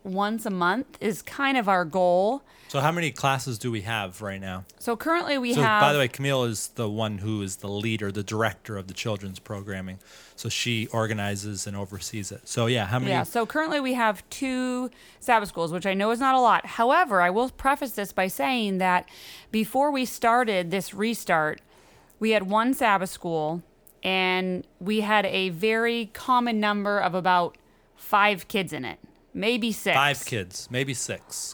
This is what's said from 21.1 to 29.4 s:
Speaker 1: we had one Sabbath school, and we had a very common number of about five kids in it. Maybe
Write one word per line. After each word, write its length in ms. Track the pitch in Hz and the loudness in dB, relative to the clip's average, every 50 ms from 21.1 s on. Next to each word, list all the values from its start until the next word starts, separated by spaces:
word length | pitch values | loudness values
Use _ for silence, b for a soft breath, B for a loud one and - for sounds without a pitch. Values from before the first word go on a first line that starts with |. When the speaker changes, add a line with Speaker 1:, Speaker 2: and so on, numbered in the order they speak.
| 220 - - - 175 160 151 151 - - _ b b b b b b b b b b b | -2 -2 -2 0 2 2 2 0 -2 -6 _ b b b b b b b b b b b
Speaker 1:
we 120 | 214 220 | 0 2
had 120 | 220 208 190 185 | 2 2 2 2
one 240 | 208 220 233 254 269 | 2 2 2 2 2
Sabbath 340 | - 254 214 196 190 190 180 | 2 4 4 4 2 0 -2
school, 540 | - - - 170 165 156 151 151 165 175 - _ _ _ - - _ - - | -8 -8 -6 -4 -2 -2 -2 -2 -4 -4 -8 _ _ _ -20 -20 _ -6 -2
and 600 | 185 185 185 185 185 185 185 185 185 185 180 - _ _ - | -2 0 2 2 2 0 0 0 -2 -2 -4 -6 _ _ -8
we 220 | 180 202 214 220 | -4 -2 0 0
had 240 | 208 208 214 208 196 | 2 2 2 2 2
a 240 | 185 - 190 190 185 | 2 0 0 -2 -2
very 640 | 170 160 214 220 226 226 233 233 233 233 226 196 - | -2 0 0 0 2 2 0 0 0 -2 -4 -6 -10
common 460 | - - - 254 247 240 240 226 214 | -6 0 2 2 4 4 2 0 0
number 400 | 214 208 208 208 196 202 202 202 | 2 0 0 0 0 0 0 2
of 160 | 190 180 170 | 2 0 0
about 420 | 185 170 185 180 180 175 - - - _ b b b b b b | 2 2 4 4 4 2 0 -4 -12 _ b b b b b b
five 520 | - - - 220 202 202 208 202 170 - | -16 -4 2 4 6 6 6 4 0 -4
kids 240 | - - 196 180 151 | -4 -2 -2 -2 -2
in 140 | 151 131 127 | -6 -8 -8
it. 140 | 101 76 - - - - _ _ _ | -8 -10 -12 -18 -20 -20 _ _ _
Maybe 400 | - 180 | -8 -4